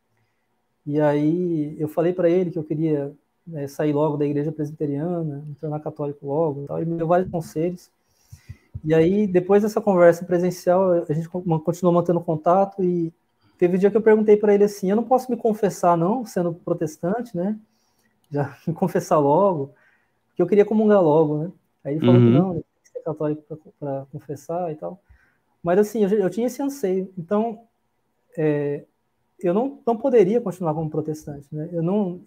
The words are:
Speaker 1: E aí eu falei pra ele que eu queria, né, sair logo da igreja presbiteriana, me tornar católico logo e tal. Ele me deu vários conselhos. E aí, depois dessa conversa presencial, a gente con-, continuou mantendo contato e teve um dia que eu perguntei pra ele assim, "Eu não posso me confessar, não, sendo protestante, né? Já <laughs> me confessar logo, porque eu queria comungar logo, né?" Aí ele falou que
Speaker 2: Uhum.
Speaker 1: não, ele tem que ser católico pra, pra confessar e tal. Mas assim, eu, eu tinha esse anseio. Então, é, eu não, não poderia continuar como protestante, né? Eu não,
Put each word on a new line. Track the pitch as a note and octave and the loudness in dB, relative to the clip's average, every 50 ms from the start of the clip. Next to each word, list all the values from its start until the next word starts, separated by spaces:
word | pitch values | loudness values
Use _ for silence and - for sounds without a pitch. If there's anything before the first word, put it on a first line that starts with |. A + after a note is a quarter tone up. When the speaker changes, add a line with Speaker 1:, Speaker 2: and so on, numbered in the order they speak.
| _ _ _ _ _ _ _ _ _ _ _ _ _ _ _ _ _ | _ _ _ _ _ _ _ _ _ _ _ _ _ _ _ _ _
Speaker 1:
E | D3+ C#3+ D3+ | -4 -2 0
aí | D3+ D3 D3 D3 D3 D3+ D#3+ F3+ F3+ F3 E3+ D#3 D3 D3 D#3 - | 2 2 2 2 2 0 0 0 -2 -2 -2 -4 -4 -6 -6 -6
eu | D#3 D3+ | -8 -6
falei | - - D#3+ F3 | -2 -2 -2 -2
pra | F3+ F3+ F3 E3+ | 0 0 0 2
ele | E3+ F#3 F#3 F3 | 2 2 0 -2
que | - F3+ | -4 -6
eu | D#3+ | -6
queria, | - D#3+ D3+ D#3+ D#3+ D3+ C#3+ C#3 C#3+ D3+ - _ _ _ _ _ | -6 -4 -2 -2 0 -2 -2 -4 -6 -10 -16 _ _ _ _ _
né, | E3+ E3 D3 C#3+ C#3 | -16 -12 -12 -12 -10
sair | C#3 - D#3+ D3+ D3 | -6 -4 -2 0 0
logo | C#3+ D3+ D#3 D3 D3 | 0 0 0 0 0
da | D3 | -2
igreja | C#3+ D3 C#3+ D3 D#3+ | -2 -2 -2 -2 -4
presbiteriana, | D#3 D#3 D3+ D3 D#3 - D#3+ C#3+ C#3 C#3 D#3 F3+ F3+ E3+ E3 D3+ C#3 C#3 D3+ D3+ | -4 -6 -6 -8 -6 -6 -6 -4 -4 -4 -4 -4 -4 -4 -6 -6 -8 -10 -12 -14
me | C#3+ | -14
tornar | - - D#3 D3 D3+ | -12 -10 -8 -8 -8
católico | D3+ D#3 D3+ - D3 C#3+ C#3+ - - C#3 | -8 -10 -8 -8 -8 -8 -8 -10 -8 -4
logo | C#3 D3+ E3 D#3 C#3 C#3 C#3+ | -2 -2 -2 -2 -4 -6 -8
e | C#3+ | -8
tal. | D#3 D#3+ | -8 -6
Ele | E3 E3 | -4 -4
me | E3+ E3+ | -4 -4
deu | E3 D#3+ | 0 0
vários | F3 F3+ F#3 - | 2 2 0 -2
conselhos. | - F3 D#3+ - - D#3+ D#3+ F3+ F3+ F3+ - _ _ _ _ _ _ _ _ _ - - _ - - - _ _ - - - | -4 -8 -8 -6 -6 -4 -4 -4 -6 -8 -14 _ _ _ _ _ _ _ _ _ -20 -20 _ -20 -20 -20 _ _ -18 -10 -2
E | D#3 D#3 | 2 2
aí, | D#3+ D#3+ E3+ G3 G#3 G#3+ G3+ | 4 4 4 2 2 0 2
depois | F3+ F3+ F3+ F#3 G3+ G#3 | 2 0 2 4 4 4
dessa | G#3+ G#3+ G#3+ A#3 | 2 2 -2 -2
conversa | G#3+ - F#3+ F3 F3 E3+ E3+ E3+ F3+ | 0 2 4 6 8 6 6 4 0
presencial, | - F3+ E3+ F3+ F3+ F3+ - - F3+ F3 F#3 F#3+ F#3 F3 E3+ E3+ - | -2 0 0 0 0 -2 -2 0 2 2 4 4 2 2 2 0 -2
a | D3 | -4
gente | D#3+ E3 E3 | -4 -4 -6
con-, | - F3+ F3+ F3 D#3+ D#3+ | -8 -6 -2 -2 -2 0
continuou | D#3 - E3 - - F3+ E3+ | 0 -2 -2 0 2 2 4
mantendo | F3 E3+ E3+ F3 E3+ | 4 4 2 0 0
contato | E3 - E3 D#3 - E3+ F3 F#3+ G3 G3 - - | 0 -2 -4 -2 2 2 4 4 2 0 -2 -2
e | F#3+ F3+ F3+ F3 E3 E3 - _ _ _ _ _ _ _ _ _ | -2 0 0 -2 -2 -4 -8 _ _ _ _ _ _ _ _ _
teve | F3+ F3 F3+ | 0 2 2
um | F#3+ | 2
dia | F#3+ G3+ | 2 2
que | G#3 A3+ | 2 2
eu | |
perguntei | G#3 A3 G#3+ A3 G#3+ G#3+ G#3 G#3 | 4 4 4 4 6 6 4 4
pra | A3 G#3 G3+ | 4 4 4
ele | G3+ G3+ | 4 4
assim, | G3+ G3+ - - F#3 | 2 0 -2 -2 0
"Eu | G3 | 0
não | A3 A#3+ | 0 0
posso | A#3 C4 B3 B3 - | 2 0 0 0 -2
me | A#3+ | -6
confessar, | A3+ - A#3 G#3+ G#3+ - F#3 E3+ - - F3 F3 E3+ | -2 -2 -2 0 0 -2 -2 -2 0 2 2 2 2
não, | E3 F3+ A3 C4 A#3 | 2 0 -2 -2 -6
sendo | G#3+ - F#3+ F3 F3 E3+ | -6 -4 -4 -4 -4 -4
protestante, | - - - F3 E3+ E3+ D#3 D#3 - - E3+ G3+ A#3+ A#3+ - - | -6 -6 -6 -4 -4 -4 -6 -6 -6 -6 -4 -4 -4 -6 -8 -6
né? | E3+ F3 G3+ A3 G#3+ - _ _ _ _ _ _ _ _ _ _ _ _ _ | -6 -4 -4 -6 -6 -10 _ _ _ _ _ _ _ _ _ _ _ _ _
Já | D3 C#3+ C#3+ - - - | -6 -4 -4 -4 -8 -8
<laughs> | _ | _
me | - D#3+ | -8 -4
confessar | - F#3+ F3 - F#3+ E3+ - F3+ D#3 | -2 -2 -2 -2 -2 -2 0 2 2
logo, | D3 C#3 C#3+ E3+ G3 G3+ F#3 D3+ C#3 C#3 - _ _ _ _ _ _ _ _ _ _ _ | 4 4 4 4 4 2 0 -2 -4 -8 -12 _ _ _ _ _ _ _ _ _ _ _
porque | _ - | _ -4
eu | F3+ F3 | -2 2
queria | G#3+ G3+ G3+ | 4 4 4
comungar | G#3 A3+ G#3+ A3 G#3+ G#3 G3+ F3+ | 4 2 2 4 4 4 4 6
logo, | D#3 D3 D#3+ D#3+ D3 D3+ D3+ | 4 4 4 4 2 0 -4
né?" | D#3 F#3 - _ _ _ _ _ - | -6 -8 -10 _ _ _ _ _ -8
Aí | C#3+ C#3+ | -8 -4
ele | D#3+ D#3 | 0 4
falou | A#2+ B2 B2 | 6 6 8
que | A#2+ A#2 | 8 6
Speaker 2:
Uhum. | A#2+ | 6
Speaker 1:
não, | C#3+ F#3 F#3+ F3 | 4 4 2 -2
ele | D#3+ - | -6 -8
tem | _ _ _ _ | _ _ _ _
que | _ | _
ser | - - - | -16 -10 -8
católico | E3 D#3 D#3 D#3+ D3+ D3+ D3+ - | -8 -6 -4 -4 -4 -4 -6 -10
pra, | - D#3+ D#3 - - - _ | -14 -18 -18 -18 -20 -18 _
pra | D3+ C#3+ C3+ C#3 C3+ C#3 - | -10 -8 -8 -8 -10 -12 -16
confessar | D3 - - D3 C3 - - E3 F3 F3+ E3+ | -16 -14 -12 -14 -12 -10 -10 -8 -6 -6 -8
e | D3+ | -8
tal. | D3+ E3+ F3 F#3 - _ _ _ _ _ _ _ _ _ _ _ _ | -10 -12 -14 -14 -16 _ _ _ _ _ _ _ _ _ _ _ _
Mas | - E3+ F3 G3 | -2 0 2 2
assim, | G#3+ G#3+ - A#3 G#3 | 2 2 0 0 0
eu, | F#3 | 2
eu | G#3 A3 F#3+ F3+ | 2 2 0 0
tinha | F3+ A3 A#3 B3 | 0 -2 -2 -2
esse | B3 - | -2 -4
anseio. | C#4 C#4 C#4 - - F#3 F#3 F#3+ F#3 G3 - F#3 | -4 -6 -4 -4 -4 -2 -2 -2 -4 -6 -10 -12
Então, | D#3+ - G#3 G#3 A3 A#3 G#3+ A3+ - _ _ _ _ _ _ _ _ _ _ _ _ _ _ - | -8 -4 -2 -2 -2 -2 -6 -10 -16 _ _ _ _ _ _ _ _ _ _ _ _ _ _ -2
é, | D#3 D3+ D3+ D3 C#3+ C#3+ C#3+ C#3+ - _ _ _ _ _ _ _ _ _ _ _ | 0 0 0 0 -2 -4 -4 -6 -8 _ _ _ _ _ _ _ _ _ _ _
eu | - F3 F3 | -2 -2 0
não, | G#3 B3 C#4 - - _ | 0 -2 -4 -6 -6 _
não | - A#3 A3 | -4 -2 -2
poderia | - C#4 B3 A#3 G3 F3+ A3 A#3+ | 0 2 4 4 4 4 2 0
continuar | A#3 F#3+ E3 - F#3 D#3+ D3+ | -2 -4 -6 -4 -4 -4 -4
como | E3 D#3+ D3+ | -4 -4 -6
protestante, | D#3 D#3 D3+ D#3 D#3 D3+ - - C#3+ C#3 C#3+ _ D#3 | -4 -6 -6 -6 -8 -10 -12 -14 -16 -16 -16 _ -12
né? | D3+ D3+ E3+ F3+ | -10 -10 -8 -6
Eu | E3+ D#3+ | -4 -2
não, | E3+ G3 G#3+ G#3 F3+ E3 - - | -2 0 -2 -2 -4 -6 -10 -10